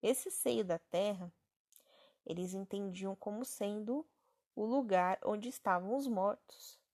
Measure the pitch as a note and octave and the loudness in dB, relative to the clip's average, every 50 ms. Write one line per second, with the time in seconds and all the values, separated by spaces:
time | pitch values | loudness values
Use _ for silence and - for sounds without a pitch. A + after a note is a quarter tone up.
0 | - G#3 C4+ - - G4 - - - C4 A#3+ A3+ G#3+ F3+ E3+ E3 _ _ - E3+ | 4 4 2 2 0 -6 -4 -2 0 2 2 2 2 2 0 -2 _ _ 0 2
1 | G3 G#3 G3+ F#3 F3+ F3 _ _ _ _ _ _ _ _ _ - _ _ - - | 2 2 0 -2 -6 -12 _ _ _ _ _ _ _ _ _ -20 _ _ -20 -20
2 | - - _ _ _ - D#3+ F3 F3+ F3+ F#3 F#3+ G3 G3 - G3 G3+ G3 F3+ F3+ | -20 -20 _ _ _ -6 -4 -4 -4 -4 -4 -6 -6 -4 -4 -4 -4 -4 -6 -4
3 | F#3+ G3 F#3+ G3 - G#3 G#3 A3 B3+ - - - G#3 G3+ G#3 G#3+ G#3+ G#3+ B3 D4 | -6 -6 -6 -4 -6 -6 -6 -4 -6 -8 -4 -4 -4 -2 -2 -4 -2 -2 -2 -2
4 | D#4 _ _ _ _ _ _ _ _ _ _ - G#3 A3 B3 C#4 C4 G#3+ F#3+ F#3 | -4 _ _ _ _ _ _ _ _ _ _ -4 -2 2 2 2 4 4 4 4
5 | F3+ F3+ F#3+ - - - G#3+ G#3 G#3 A#3+ C4+ - _ G#3 F#3 F3 F3+ G3 A#3 C#4 | 6 4 2 0 0 0 0 0 -2 -6 -8 -4 _ 2 2 2 2 0 0 0
6 | C#4 C4+ A3+ F#3+ F#3+ G3+ - - _ _ - - - - - _ _ _ | 0 0 0 2 2 2 2 0 _ _ -20 -20 -20 -20 -20 _ _ _